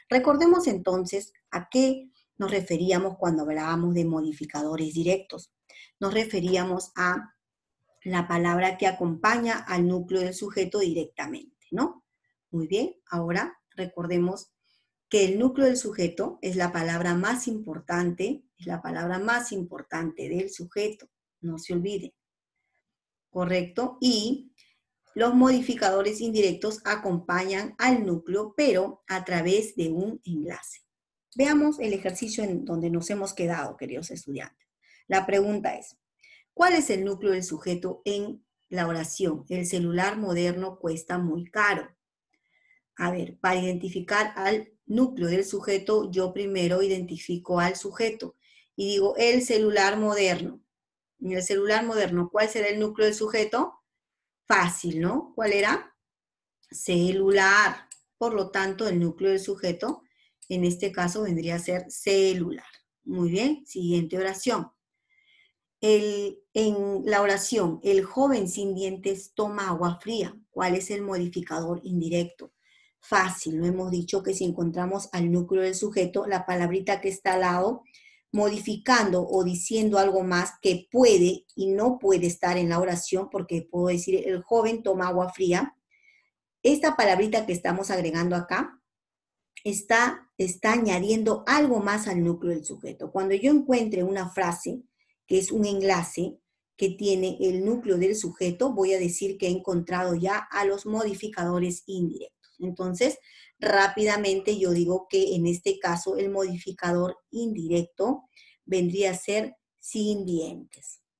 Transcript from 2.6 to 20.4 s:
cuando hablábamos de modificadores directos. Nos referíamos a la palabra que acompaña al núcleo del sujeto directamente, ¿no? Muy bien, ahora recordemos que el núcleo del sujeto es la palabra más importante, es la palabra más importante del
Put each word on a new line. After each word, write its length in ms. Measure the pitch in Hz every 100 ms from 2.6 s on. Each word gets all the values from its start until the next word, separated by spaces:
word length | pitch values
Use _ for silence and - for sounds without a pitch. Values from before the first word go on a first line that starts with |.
| 185 165 180 180 190 185
cuando 240 | 180 160
hablábamos 500 | 151 156 156 170 170
de 140 | 175 165
modificadores 880 | 160 156 147 151 147 151 156 156
directos. 580 | 160 170 190 - 160 - _ _ - - -
Nos 140 | 196
referíamos 760 | 214 220 196 175 185 185 185 - -
a 380 | 180 185 - _ _ _ _ _ _ _
la 220 | 185 180 175
palabra 520 | 170 175 175 185 185
que 80 | 190
acompaña 720 | - 175 160 214 240 233 220
al 280 | - 180 175
núcleo 360 | 180 175 185
del 100 | 180
sujeto 460 | 180 202 - 185 208
directamente, 880 | 185 165 156 - 143 - - _ -
¿no? 340 | 185 311 - _ _ _ _ _
Muy 180 | 170 160
bien, 260 | 202 339 - -
ahora 500 | 175 170 175 320 - _ -
recordemos 720 | 180 175 170 175 175 196 - _ _ _ _ _ -
que 180 | 208 190
el 120 | 196
núcleo 280 | 254 262 269
del 100 | 247
sujeto 600 | 214 - 170 - 233 -
es 160 | 185 180
la 160 | 175
palabra 420 | 175 165 170 175
más 320 | 175 196 247 247
importante, 1000 | 220 214 156 - 175 175 175 196 294 _ _
es 100 | 175
la 140 | 175
palabra 380 | 170 165 170 185
más 340 | 214 240 240
importante 760 | 196 175 - - 170 165 - 139
del 220 | 175